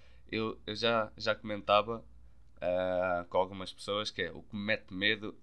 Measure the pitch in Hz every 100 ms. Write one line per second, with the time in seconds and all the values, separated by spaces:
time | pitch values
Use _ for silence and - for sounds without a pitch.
0 | - - - 110 110 - - 107 117 117
1 | 107 - 107 104 107 104 101 104 104 113
2 | - - - - - - 90 90 92 90
3 | 92 87 87 92 92 98 92 - - 101
4 | 107 - 85 80 - 107 104 107 - 92
5 | 101 107 104 -